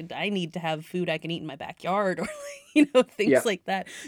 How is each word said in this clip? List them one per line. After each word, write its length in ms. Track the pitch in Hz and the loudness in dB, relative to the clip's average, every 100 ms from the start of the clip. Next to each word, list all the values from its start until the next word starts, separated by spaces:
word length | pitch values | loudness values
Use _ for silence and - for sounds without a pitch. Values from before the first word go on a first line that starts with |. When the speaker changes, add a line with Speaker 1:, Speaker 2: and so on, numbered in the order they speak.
| 165 | -10
Speaker 1:
I 140 | 131 190 | -6 -4
need 220 | 202 165 | -2 -4
to 40 | 175 | -4
have 260 | 165 156 160 | -4 -4 -4
food 220 | 180 175 | -4 -2
I 80 | 160 | -4
can 120 | 165 | -4
eat 100 | 170 | -8
in 40 | 156 | -8
my 100 | 135 | -10
backyard 640 | 147 - - 196 196 165 | -12 -8 -2 0 0 -2
<laughs> 0 | |
or, 80 | 220 605 571 - - | -4 -8 -14 -18 0
you 120 | 302 294 | 4 6
know, 80 | 254 | 6
things 280 | 254 - 208 | 4 2 4
Speaker 2:
Yeah. 120 | 254 | 4
Speaker 1:
like 200 | 233 190 | 4 -2
that. 240 | - 190 - - | -2 -4 -6 -14